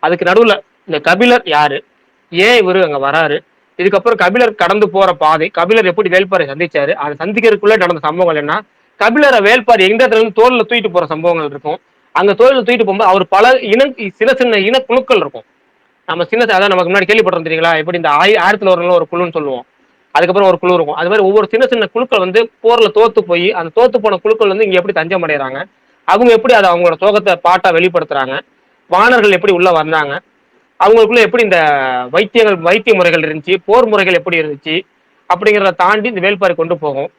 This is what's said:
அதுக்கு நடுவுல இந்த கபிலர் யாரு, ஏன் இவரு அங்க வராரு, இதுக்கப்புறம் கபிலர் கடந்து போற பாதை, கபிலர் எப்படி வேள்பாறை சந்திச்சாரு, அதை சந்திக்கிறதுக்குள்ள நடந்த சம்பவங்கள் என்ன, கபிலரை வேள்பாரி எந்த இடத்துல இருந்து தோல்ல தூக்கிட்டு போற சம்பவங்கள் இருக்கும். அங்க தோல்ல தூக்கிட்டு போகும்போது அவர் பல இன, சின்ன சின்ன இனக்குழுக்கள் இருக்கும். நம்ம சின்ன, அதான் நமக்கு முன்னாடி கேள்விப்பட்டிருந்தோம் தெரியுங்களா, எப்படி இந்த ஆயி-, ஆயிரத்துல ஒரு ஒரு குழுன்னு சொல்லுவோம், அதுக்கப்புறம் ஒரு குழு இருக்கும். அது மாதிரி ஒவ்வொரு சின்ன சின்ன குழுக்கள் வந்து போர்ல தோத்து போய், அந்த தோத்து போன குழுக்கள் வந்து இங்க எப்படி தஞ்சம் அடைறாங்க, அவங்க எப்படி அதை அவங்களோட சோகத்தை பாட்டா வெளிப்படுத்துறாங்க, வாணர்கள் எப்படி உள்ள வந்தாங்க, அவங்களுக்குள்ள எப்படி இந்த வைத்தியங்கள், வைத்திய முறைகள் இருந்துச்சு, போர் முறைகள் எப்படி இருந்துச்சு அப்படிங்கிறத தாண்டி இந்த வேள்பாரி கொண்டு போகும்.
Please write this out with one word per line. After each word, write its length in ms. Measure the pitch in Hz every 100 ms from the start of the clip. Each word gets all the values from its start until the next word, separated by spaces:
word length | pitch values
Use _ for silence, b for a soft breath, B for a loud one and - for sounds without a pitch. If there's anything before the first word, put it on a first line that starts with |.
அதுக்கு 220 | 156 175 180
நடுவுல 280 | 190 233 202 - _ -
இந்த 120 | 156
கபிலர் 420 | 151 185 247 240 -
யாரு, 320 | 147 147 135 - _ _ _ _
ஏன் 260 | 170 202 240
இவரு 220 | 190 185
அங்க 160 | 175 143
வராரு, 380 | 139 151 156 151 _ _ _ _
இதுக்கப்புறம் 360 | 180 202 233 226
கபிலர் 380 | 180 202 240 214
கடந்து 340 | 226 208 208
போற 200 | 180 190
பாதை, 340 | 170 156 160 165
கபிலர் 360 | - 175 226 185
எப்படி 240 | 175 196
வேள்பாறை 360 | 180 190 190 147
சந்திச்சாரு, 440 | 139 175 156 143
அதை 220 | 185 143 147
சந்திக்கிறதுக்குள்ள 580 | 170 214 226 208 208 214
நடந்த 240 | 180 160
சம்பவங்கள் 400 | 151 165 180 156
என்ன, 120 | 147 180 208 _ _ _
கபிலரை 400 | 208 233 294 247
வேள்பாரி 420 | 202 247 226 226 190
எந்த 140 | 220
இடத்துல 200 | 247 220
இருந்து 180 | 226 208
தோல்ல 220 | 233 247
தூக்கிட்டு 300 | 220 240 202
போற 140 | 175 160
சம்பவங்கள் 440 | 156 170 165 151
இருக்கும். 300 | 139 151 175 _ _ _ 147
அங்க 160 | 196
தோல்ல 280 | 196 247 269
தூக்கிட்டு 280 | 226 240 214
போகும்போது 240 | 196 214
அவர் 140 | 185 -
பல 180 | 190 226 262
இன, 220 | 247 220 285 269 208 -
சின்ன 160 | 220
சின்ன 240 | 262 247 214
இனக்குழுக்கள் 640 | 196 262 262 240 254 233
இருக்கும். 220 | 151 120 - _ _ _ _ _ -
நம்ம 160 | 160
சின்ன, 220 | 175 220 233
அதான் 280 | 190 202
நமக்கு 180 | 185 175
முன்னாடி 180 | 196 185
கேள்விப்பட்டிருந்தோம் 400 | 202 185 185 160
தெரியுங்களா, 260 | 160 170 160
எப்படி 200 | 156 175
இந்த 120 | 160
ஆயி-, 300 | 147 185 214
ஆயிரத்துல 300 | 175 202 190
ஒரு 180 | 180 175
ஒரு 160 | 175 160
குழுன்னு 280 | 175 175 165
சொல்லுவோம், 280 | 147 127 127 _ _ _ _ -
அதுக்கப்புறம் 340 | 175 185 196
ஒரு 100 | 170
குழு 140 | 180
இருக்கும். 220 | 180 151 151
அது 140 | 170
மாதிரி 180 | 214 190
ஒவ்வொரு 200 | 208 196
சின்ன 160 | 220 254
சின்ன 180 | 240 202
குழுக்கள் 340 | 226 254 220
வந்து 220 | 185 190 226 _
போர்ல 260 | 226 233 226 214
தோத்து 240 | 226 220
போய், 300 | 175 175 180
அந்த 180 | 185 165
தோத்து 260 | 220 247 247
போன 160 | 214 190
குழுக்கள் 300 | 208 220 214
வந்து 180 | 190 220
இங்க 120 | 185
எப்படி 160 | 175
தஞ்சம் 300 | 175 160 185
அடைறாங்க, 360 | 165 147 131 131 185 _ _ _ -
அவங்க 240 | 190 247
எப்படி 200 | 226 226
அதை 140 | 233 196
அவங்களோட 260 | 170 175 160
சோகத்தை 340 | 190 208 208 175
பாட்டா 340 | 170 180 190
வெளிப்படுத்துறாங்க, 680 | 165 180 175 156 143 131 139 - _ _ _ _
வாணர்கள் 420 | 175 226 247 208
எப்படி 220 | 185 202
உள்ள 180 | 180 185
வந்தாங்க, 420 | 170 156 160 147 143 _ _ _ _ _ _
அவங்களுக்குள்ள 420 | - 226 220 240
எப்படி 220 | 208 233
இந்த 160 | 220 180 156 143 131 127 127
வைத்தியங்கள், 460 | 156 202 233 220 190
வைத்திய 360 | 165 208 220 185
முறைகள் 260 | 175 165
இருந்துச்சு, 340 | 156 156 147 185 -
போர் 220 | 220 233
முறைகள் 260 | 208 190
எப்படி 260 | 175 170 175
இருந்துச்சு 360 | 151 143 156 160 - _ _ _ _
அப்படிங்கிறத 420 | 175 214 208 196
தாண்டி 360 | 180 180 214 214
இந்த 120 | 214
வேள்பாரி 340 | 180 202 196 170
கொண்டு 220 | 160 170
போகும். 320 | 151 135 143